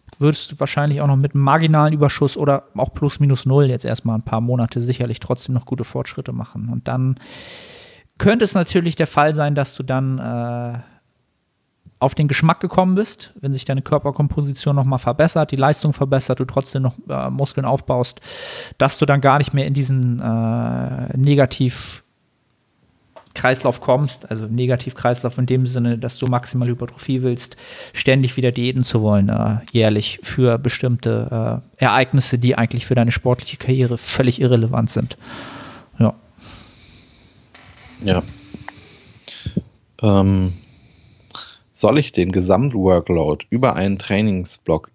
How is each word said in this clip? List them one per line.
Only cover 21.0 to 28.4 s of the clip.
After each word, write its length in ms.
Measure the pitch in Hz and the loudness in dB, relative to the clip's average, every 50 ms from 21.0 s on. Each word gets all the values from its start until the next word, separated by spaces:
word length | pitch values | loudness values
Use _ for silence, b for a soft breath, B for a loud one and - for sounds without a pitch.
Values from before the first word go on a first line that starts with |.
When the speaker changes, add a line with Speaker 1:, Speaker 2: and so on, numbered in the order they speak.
| - - - | -6 -4 0
Speaker 1:
Negativ-Kreislauf 2500 | 131 135 143 143 143 131 - - - 131 127 - - - - - - _ _ _ _ _ _ _ _ _ _ _ _ _ _ _ _ _ _ _ _ _ _ - - _ _ - - - 127 131 127 - 127 120 - | 2 4 4 6 4 4 2 2 0 0 0 -2 -4 -10 -12 -14 -18 _ _ _ _ _ _ _ _ _ _ _ _ _ _ _ _ _ _ _ _ _ _ -20 -20 _ _ -8 0 0 0 0 2 0 -2 -2 -2
kommst, 500 | - 139 123 143 147 131 - - - - | 0 0 2 2 2 -2 -4 -8 -10 -8
also 180 | 110 110 110 | -8 -6 -6
Negativ-Kreislauf 880 | 107 113 123 127 127 123 123 - 127 - - - 123 123 123 - 120 - | -4 -2 -2 0 0 0 -2 -4 -8 -8 -2 -2 -2 0 0 -4 -4 -2
in 80 | 131 127 | -2 0
dem 200 | 123 127 131 127 | 0 2 2 0
Sinne, 320 | 123 127 123 120 120 117 | 0 0 0 0 0 -2
dass 200 | 113 120 117 - | -2 -4 -8 -6
du 80 | - 127 | -4 -2
maximal 420 | 120 123 123 123 - - 123 120 | 0 0 -2 -2 -2 -4 -2 -2
Hypertrophie 540 | 123 120 - 120 - - - - - 131 127 | -2 -2 -4 -6 -12 -12 -12 -6 -4 -2 0
willst, 340 | 127 127 120 123 - - - B B B B B B B B | 0 -2 -2 -2 -6 -12 -14 B B B B B B B B
ständig 420 | - - 135 131 135 131 123 - | -2 2 4 4 4 2 0 0
wieder 160 | 127 | 0